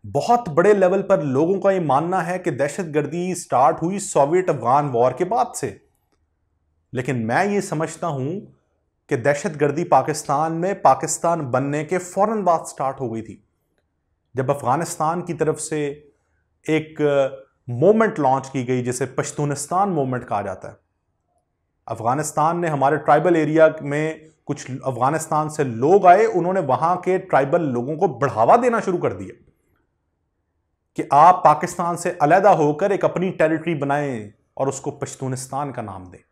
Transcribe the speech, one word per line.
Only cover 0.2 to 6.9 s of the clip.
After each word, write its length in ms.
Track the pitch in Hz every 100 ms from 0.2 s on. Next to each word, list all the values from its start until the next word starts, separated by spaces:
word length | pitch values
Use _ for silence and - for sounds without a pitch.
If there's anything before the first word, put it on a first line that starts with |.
| - 240 240
बड़े 240 | 151 190
लेवल 280 | 208 185 196
पर 200 | 190 190
लोगों 360 | 147 127 165 196
का 100 | 196
ये 100 | 190
मानना 380 | 156 135 165 185
है 160 | 170 180
कि 120 | 180
दहशतगर्दी 840 | 127 143 - 170 151 147 170 180 165
स्टार्ट 460 | - 127 143 165
हुई 160 | 165 202
सोवियत 500 | 202 156 139 180 180
अफगान 380 | 147 110 139 147
वॉर 220 | 117 127
के 120 | - 180
बाद 260 | 233 247 -
से, 240 | 117 98 _ _ _ _ _ _ _ _ _ _ _